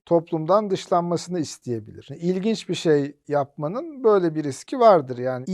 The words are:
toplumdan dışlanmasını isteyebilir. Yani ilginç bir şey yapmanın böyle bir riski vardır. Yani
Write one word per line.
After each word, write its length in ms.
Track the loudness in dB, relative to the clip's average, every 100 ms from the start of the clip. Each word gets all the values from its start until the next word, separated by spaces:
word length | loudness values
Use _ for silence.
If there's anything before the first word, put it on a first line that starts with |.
| 0
toplumdan 640 | 0 0 -4 2 2 2
dışlanmasını 720 | -4 0 0 0 -4 -4 -6
isteyebilir. 640 | -6 -8 -8 -8 -8 -18 -18
Yani 100 | -6
ilginç 480 | -2 -2 0 -2 -4
bir 60 |
şey 420 | -4 2 2 0 -8 -4
yapmanın 760 | -2 -2 -6 -8 -6 -10 -2
böyle 300 | 2 4 2
bir 100 | -2
riski 360 | -6 -6 -6 4
vardır. 380 | 6 6 4 -4
Yani 260 | -4 -4 -4